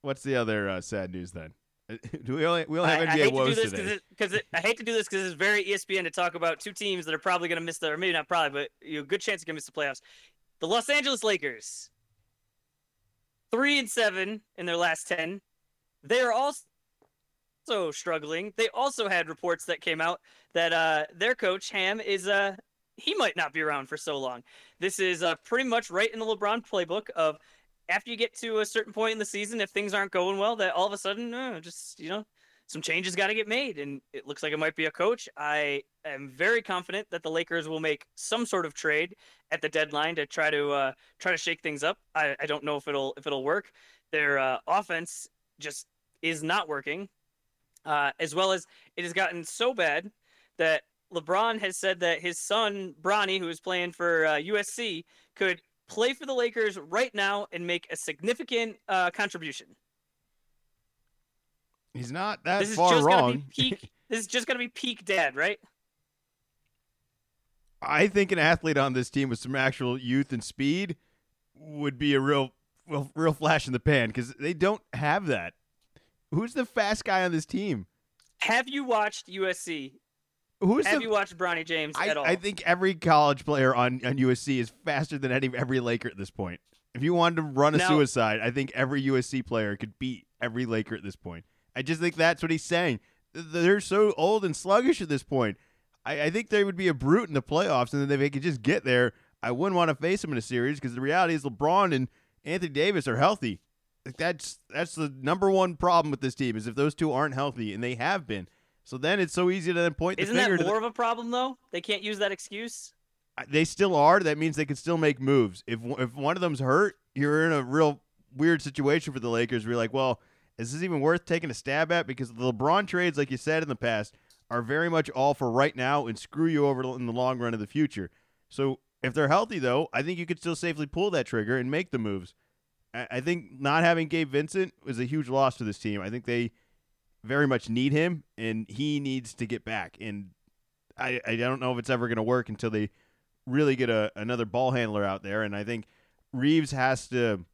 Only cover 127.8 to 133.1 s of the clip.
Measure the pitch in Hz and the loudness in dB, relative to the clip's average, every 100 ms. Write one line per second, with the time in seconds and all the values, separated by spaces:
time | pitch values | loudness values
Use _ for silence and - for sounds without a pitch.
127.8 | 147 - 90 _ _ _ _ - 139 131 | 0 -2 -10 _ _ _ _ -2 -2 -2
128.8 | _ _ 131 131 143 170 226 185 127 127 | _ _ -4 2 4 4 2 -2 0 0
129.8 | 160 117 147 180 170 175 170 160 175 151 | 0 -2 -4 -6 -4 -4 -4 -4 -4 -4
130.8 | 147 - 202 170 123 117 104 131 127 151 | -4 -2 0 0 0 -2 0 0 0 -2
131.8 | 180 127 107 98 90 _ _ _ _ _ | -2 -4 -2 -4 -8 _ _ _ _ _
132.8 | _ 120 123 | _ -12 -6